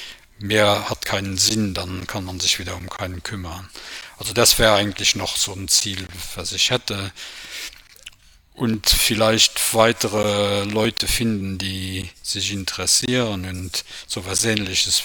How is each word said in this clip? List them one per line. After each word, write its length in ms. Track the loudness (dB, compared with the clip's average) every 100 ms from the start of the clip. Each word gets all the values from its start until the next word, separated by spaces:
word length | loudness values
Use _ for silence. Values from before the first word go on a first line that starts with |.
| -16 -16 -20 -10
mehr 500 | 0 4 6 4 0
hat 160 | -6 -2
keinen 320 | -4 -2 0
Sinn, 360 | 2 2 0
dann 340 | -2 -6 -8 -6
kann 160 | -8
man 160 | -6 -4
sich 180 | 0 0
wieder 160 | -2
um 160 | -8 -10
keinen 320 | -8 -8 -8
kümmern. 460 | -8 -8 -8 -10 -14 -16 -14 -14 -16 -12
Also 140 | -4
das 260 | 4 6 6
wäre 160 | 6
eigentlich 400 | 6 4 0 0
noch 220 | 0 -2 -2
so 160 | -4
ein 160 | -4 2
Ziel, 400 | 2 2 -4 -8 -10 -10
was 160 | -8 -6
ich 200 | 0 2
hätte. 420 | 0 -2 -4 -6 -8 -14 -14 -14 -12 -12 -14 -20 -20 -20 -20 -20 _ _
Und 340 | -4 -2 0 2
vielleicht 840 | 2 4 4 4 6 4 2 0
weitere 920 | 6 6 6 0 2 2 2 2 0
Leute 420 | 0 2 0 0 -2
finden, 520 | 0 0 0 -2 -4
die 500 | -4 -4 -6 -6 -8 -10
sich 300 | -6 -4 -2
interessieren 920 | -4 -4 -4 2 2 2 2 0 -2
und 400 | -6 -6 -6 -8 -8 -12 -8
sowas 400 | -8 -2 0 2
Ähnliches 560 | 0 0 0 2 0